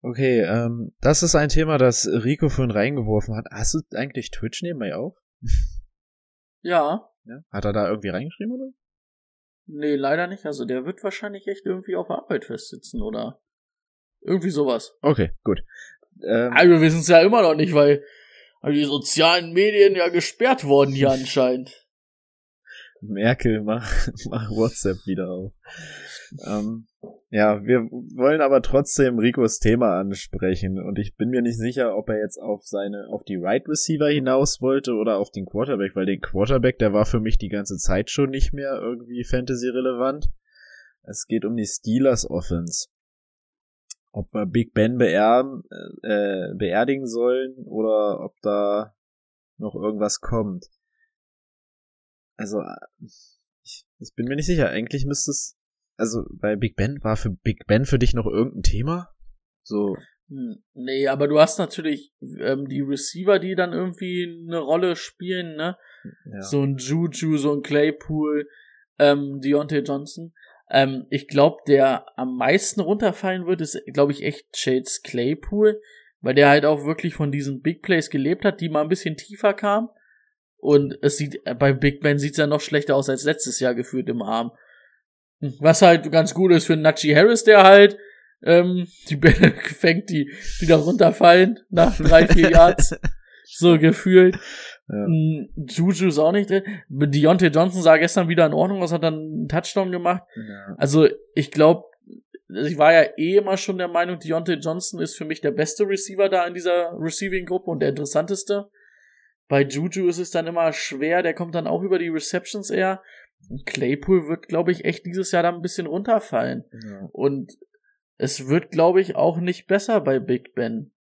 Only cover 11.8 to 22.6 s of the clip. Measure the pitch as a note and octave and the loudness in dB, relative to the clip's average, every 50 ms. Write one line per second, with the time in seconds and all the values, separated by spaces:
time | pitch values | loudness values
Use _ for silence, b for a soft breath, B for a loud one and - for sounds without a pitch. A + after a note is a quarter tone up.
11.8 | F#3+ - F3+ F3+ F3+ - - - - _ - C3+ - - - - - - - B2+ | -6 -8 -6 -6 -6 -6 -8 -10 -6 _ -6 -6 -6 -8 -14 -14 -12 -16 -20 -20
12.8 | _ - - A#2 G#2 G#2+ A2 A2+ A2+ A2 B2+ _ _ _ _ _ _ _ _ _ | _ -14 -10 -8 -8 -6 -6 -8 -10 -10 -12 _ _ _ _ _ _ _ _ _
13.8 | _ _ _ _ _ _ _ _ _ - F3 F#3+ D#3+ G3 E3 D3 D3 C3+ B2 A2+ | _ _ _ _ _ _ _ _ _ -4 -4 -2 -2 -2 -2 -2 0 0 -2 -4
14.8 | - - _ _ - C#3 D3+ - F#2+ E2 - - _ - F#2+ - - B B B | -6 -10 _ _ 0 0 2 2 0 -4 -4 -6 _ -4 -4 -4 -4 B B B
15.8 | B B B B B _ _ _ - - A2 A#2 A#2+ B2 A#2+ C3+ E3+ F3 F3 D#3+ | B B B B B _ _ _ -4 -2 0 0 0 2 4 6 8 8 8 8
16.8 | D#3 D#3+ D#3 E3 D#3 E3+ F3 E3 E3 G3 A3+ A#3+ G3+ E3 D#3 D3+ D#3 E3 D#3+ D3 | 6 4 2 0 2 6 8 8 8 8 4 4 4 4 4 2 0 2 4 4
17.8 | D3 C#3+ C#3+ C#3+ b b b b b b b b b b b b - - D3 D3 | 6 6 4 2 b b b b b b b b b b b b -6 -2 0 0
18.8 | D3 C#3+ C#3+ C#3 A#2 - - - D#3 E3 F3 F3+ E3+ E3 E3 F3+ G3+ G#3+ G#3 G3+ | 0 -2 -4 -4 -4 -4 0 2 2 4 2 2 -2 -2 0 2 2 2 4 6
19.8 | G3+ G3 G3 F3+ E3+ F3 F3 F3 E3 - - _ A#3 B3+ C4 B3+ - C#3 C#3 C#3 | 6 6 6 2 0 0 0 -2 -2 -4 -4 _ 2 2 2 0 2 2 4 4
20.8 | C#3 C#3 C3+ C3+ C#3 C#3 C3 C3 C3 B2+ - C#3+ C3 B2+ B2+ B2+ B2+ - - _ | 4 4 2 0 2 2 2 0 -4 -4 0 0 0 0 0 -4 -6 -12 -18 _
21.8 | _ _ _ _ _ _ _ _ _ _ _ _ _ _ _ _ | _ _ _ _ _ _ _ _ _ _ _ _ _ _ _ _